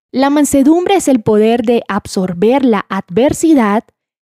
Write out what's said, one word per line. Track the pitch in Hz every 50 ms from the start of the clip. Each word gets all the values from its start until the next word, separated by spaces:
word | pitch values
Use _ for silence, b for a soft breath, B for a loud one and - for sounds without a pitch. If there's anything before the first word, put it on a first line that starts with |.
| _ _
"La | - 254 269 277
mansedumbre | 285 302 285 - - 277 262 294 320 349 359 392 392
es | 349 - 294
el | 262 226
poder | - 226 214 208 214 226 233 240
de | 220 247 233 233 - -
absorber | 196 202 - - - 202 185 180 170 170 202 226 262 277 269
la | 240 214 190 - -
adversidad | 196 196 - - 170 214 262 302 320 - 349 320 320 262 220 202 202 233 - _ _ _ _ _ _ _ _ _